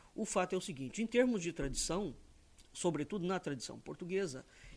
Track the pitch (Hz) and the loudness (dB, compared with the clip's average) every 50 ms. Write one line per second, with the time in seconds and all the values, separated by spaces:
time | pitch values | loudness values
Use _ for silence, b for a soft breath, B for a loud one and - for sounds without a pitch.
0 | B B B - 220 - - 202 180 180 - 185 - - 175 127 135 127 - - | B B B -4 -4 0 2 2 2 4 2 -2 -2 -4 -6 -6 -6 -4 -2 -2
1 | 226 220 - 240 254 254 240 202 170 170 156 - 143 139 135 - - - 160 185 | -2 4 6 6 6 6 4 2 0 -2 -2 -2 -2 -2 0 0 0 0 0 0
2 | 208 160 120 - - - - - - - - - - - - - - 180 160 143 | 0 -2 -4 -8 -14 -20 -20 -20 -20 -20 -20 -20 -20 -16 -6 0 2 2 2 2
3 | 147 147 202 208 170 180 190 180 - - 143 123 - - 117 113 - - 151 - | 0 -2 -2 0 0 0 0 0 0 -2 -4 -4 -4 -8 -10 -10 -10 -10 -8 -8
4 | 185 175 185 190 202 170 127 131 - B B B B B B | -4 -2 0 0 0 0 -2 -6 -12 B B B B B B